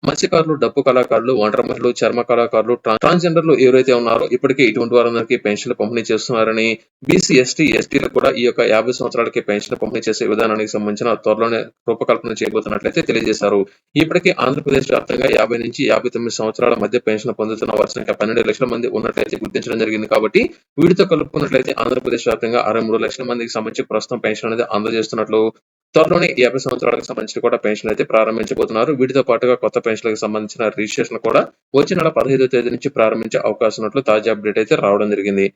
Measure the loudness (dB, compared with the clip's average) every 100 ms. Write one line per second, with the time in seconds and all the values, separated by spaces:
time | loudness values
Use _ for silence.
0 | -2 -2 2 2 2 0 0 2 2 2
1 | 2 0 0 0 2 0 -2 0 -2 0
2 | 0 0 0 2 2 2 0 -2 0 2
3 | 4 4 2 2 4 6 6 6 4 2
4 | 2 0 0 0 0 2 2 2 2 4
5 | 4 0 -2 -2 0 -2 -4 -4 -2 -2
6 | -2 -2 0 0 0 2 0 -2 _ _
7 | 2 2 4 4 2 2 2 2 0 -2
8 | 0 0 0 2 0 2 2 4 2 -4
9 | -4 -2 -2 -2 -2 -4 -4 -6 -4 -4
10 | -4 -2 -2 0 0 0 -2 -4 -4 -2
11 | -2 0 0 0 0 -2 -6 _ -4 -2
12 | 0 0 -2 -4 -2 -2 -4 -4 -2 -2
13 | -2 0 0 0 2 2 -2 _ _ 0
14 | 2 2 2 2 0 0 0 0 2 -2
15 | 0 -2 2 2 2 0 -4 -2 0 2
16 | 0 -4 -6 -4 -4 0 0 0 0 0
17 | 0 -2 -4 -4 -4 -4 -4 -2 -2 -4
18 | -6 -2 -2 0 0 0 -2 -2 -4 -4
19 | -4 -4 -4 -4 -6 -6 -6 -4 -2 -2
20 | 0 0 2 0 0 -6 _ 2 2 4
21 | 2 2 -2 -4 -2 -2 -2 -4 -2 -2
22 | -2 -2 -2 -2 -2 -2 0 -2 0 -2
23 | -2 -6 -8 -6 -6 -6 -8 -8 -4 -4
24 | -4 -4 -4 -4 -4 -4 -2 -2 -2 -2
25 | -2 -4 0 0 0 -2 _ _ _ 2
26 | 4 2 0 2 2 2 -4 -2 -2 -2
27 | -4 -10 -8 -6 -4 -2 -2 -4 -4 -2
28 | 2 2 2 0 -4 -2 -2 0 0 0
29 | 0 0 0 0 2 0 0 -2 -2 -2
30 | -2 -4 -4 -4 -8 -4 -4 -2 -6 -4
31 | -6 -4 0 2 0 _ _ 0 2 0
32 | 0 0 0 2 2 0 -2 -4 -4 0
33 | 2 0 -2 -2 -2 0 -2 -2 -4 -2
34 | 0 2 2 -2 -2 -2 0 0 2 2
35 | 2 0 0 0 0